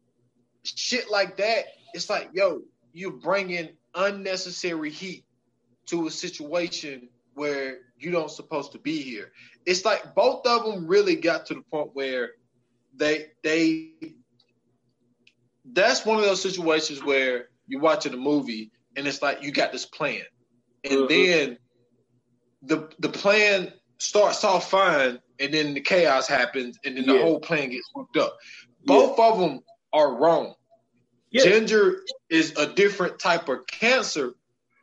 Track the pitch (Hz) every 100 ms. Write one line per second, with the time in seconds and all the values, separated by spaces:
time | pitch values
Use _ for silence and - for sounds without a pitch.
0 | _ _ _ _ _ _ - - - 247
1 | - 202 190 190 214 220 - - _ 175
2 | - 190 - 170 196 147 - _ _ 165
3 | 190 127 151 196 185 175 156 - _ 170
4 | 196 202 196 185 185 175 180 165 151 151
5 | 190 170 _ _ _ _ _ _ - 175
6 | 160 - 175 165 147 175 170 - 151 131
7 | 123 _ _ 143 147 139 135 127 - _
8 | 175 175 151 147 147 151 139 - 285 160
9 | 131 107 92 _ - _ 175 180 220 -
10 | 151 - 247 - 247 233 220 196 160 202
11 | 196 160 165 156 - 139 - 151 147 135
12 | 135 127 117 - _ _ _ _ _ 131
13 | 151 151 151 _ 156 160 160 160 - _
14 | 160 - _ _ _ _ _ _ _ _
15 | _ _ _ _ _ _ 131 123 214 262
16 | 208 220 208 185 190 180 165 156 156 139
17 | 143 135 131 123 - _ - 135 160 151
18 | 143 123 139 147 120 110 110 _ _ 139
19 | 139 135 143 139 147 139 131 131 - -
20 | 147 107 - _ _ _ _ _ 139 135
21 | 135 165 185 165 135 120 _ _ _ _
22 | _ _ _ _ _ _ 131 220 - -
23 | 156 - 196 214 208 196 175 - _ _
24 | - 208 190 - 208 180 - 190 190 151
25 | 131 123 - - 139 156 147 139 - 190
26 | 160 131 - 139 120 135 123 - 139 131
27 | 131 131 165 156 - 160 131 123 - 277
28 | 262 151 127 - - - - _ - -
29 | - - 226 185 170 127 - - _ 151
30 | 143 120 160 160 107 - _ _ _ _
31 | _ _ _ 233 247 220 208 214 196 185
32 | - - _ 160 143 151 147 180 202 -
33 | 175 - 185 170 156 127 - - 226 262
34 | 208 156 123 - _ _ _ _